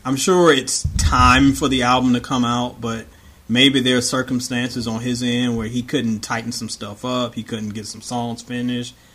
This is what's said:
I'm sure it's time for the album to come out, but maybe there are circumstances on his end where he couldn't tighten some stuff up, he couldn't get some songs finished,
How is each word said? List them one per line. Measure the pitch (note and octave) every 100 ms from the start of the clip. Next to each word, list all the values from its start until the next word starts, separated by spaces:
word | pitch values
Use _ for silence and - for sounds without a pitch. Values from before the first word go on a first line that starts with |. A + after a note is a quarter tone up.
I'm | C3 C3+
sure | F#3 F3+ E3+
it's | C3+ B2+ - - -
time | - C3 B2+ B2+ C#3
for | C3+ C#3+
the | C3
album | B2 B2+ B2+
to | A#2+
come | A#2+ C3 A#2+
out, | B2 B2 -
but | A#2 A2+ G#2+ - - - -
maybe | A#2 C#3 C3+
there | B2+ B2+
are |
circumstances | B2 B2+ B2 B2 - A#2+ A#2+ B2+ A2+
on | A2
his | B2 A#2+
end | B2 A#2+ B2 A2+
where | A2
he | B2
couldn't | A#2+ C#3+ A2+ G#2+
tighten | - A#2 A#2+
some | A#2 A2
stuff | - G#2 G2+
up, | B2+ B2+ A#2
he | A2+
couldn't | G#2+ A2 G#2+
get | G#2+ G#2+
some | A2+
songs | - B2 A#2+ A#2
finished, | - B2 B2 B2 A#2+ - _